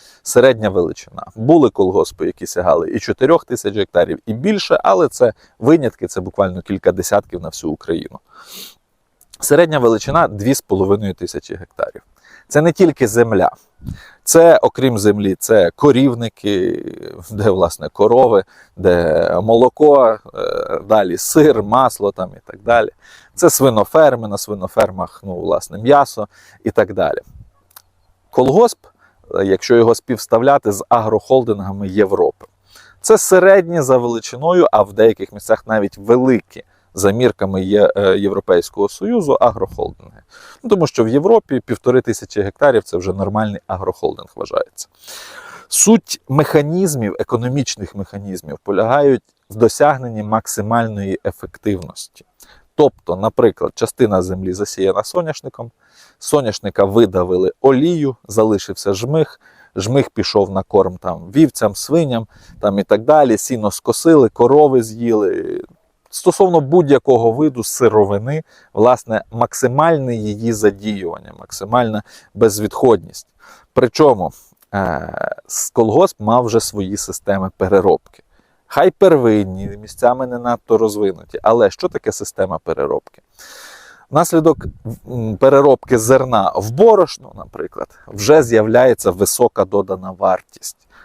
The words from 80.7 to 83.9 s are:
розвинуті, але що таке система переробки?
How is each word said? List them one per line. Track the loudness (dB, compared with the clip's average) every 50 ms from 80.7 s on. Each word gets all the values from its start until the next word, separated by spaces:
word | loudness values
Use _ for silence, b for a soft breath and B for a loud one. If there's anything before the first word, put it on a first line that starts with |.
| 0 2
розвинуті, | 2 0 -2 -2 -2 -4 -4 -6 -14 _ -14 -4 0
але | 0 2 2 2 0
що | 0 -4 -8 -8
таке | -6 -6 -8 -8 -8
система | -8 -12 -14 -6 -6 -6 -6 -6 -10
переробки? | -8 -8 -6 -6 -4 -4 -4 -6 -8 -12 _ _ _ _ B B B B B B B B B B B B